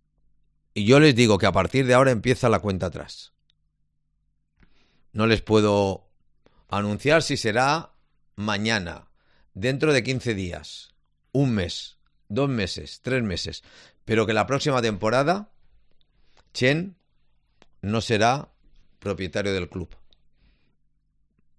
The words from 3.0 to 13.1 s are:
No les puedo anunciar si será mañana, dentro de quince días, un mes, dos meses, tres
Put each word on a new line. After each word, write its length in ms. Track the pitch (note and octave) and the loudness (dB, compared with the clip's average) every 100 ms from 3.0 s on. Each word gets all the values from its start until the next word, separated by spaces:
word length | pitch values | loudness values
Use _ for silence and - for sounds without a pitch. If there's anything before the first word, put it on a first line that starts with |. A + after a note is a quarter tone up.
| - - - _ _ _ _ _ _ _ _ _ _ _ _ _ _ _ _ _ _ | -14 -18 -20 _ _ _ _ _ _ _ _ _ _ _ _ _ _ _ _ _ _
No 140 | A2 A2+ | -2 2
les 160 | A2 | 2
puedo 680 | - G#2+ G#2+ G2+ G2 F#2 - _ _ _ _ _ _ | 4 2 4 2 0 -2 -10 _ _ _ _ _ _
anunciar 540 | G2 G#2 G#2 C#3 D#3+ | -4 -4 -2 2 2
si 140 | D3+ C#3 | 0 -2
será 560 | A2+ G#2+ C3+ D#3+ - _ _ _ _ - | -2 0 0 -2 -6 _ _ _ _ -8
mañana, 720 | G#2+ G2+ G#2+ A2 E2+ D2+ - _ _ _ _ | -6 -2 -2 -2 -4 -12 -18 _ _ _ _
dentro 380 | G2 A#2 C3+ D#3 | -6 -4 0 2
de 100 | C3+ | 2
quince 320 | A2+ C3 B2 | 0 -4 -4
días, 600 | G2+ F2+ D#2+ - - - _ _ _ _ | -4 -6 -10 -14 -20 -20 _ _ _ _
un 200 | C3 C#3 | -2 0
mes, 460 | G#2+ F2 - - - _ _ _ | 0 -4 -8 -14 -20 _ _ _
dos 200 | G#2+ C#3 | -4 -2
meses, 520 | A#2+ F#2 - D#2+ - | -2 -4 -6 -14 -14
tres 200 | B2 | -4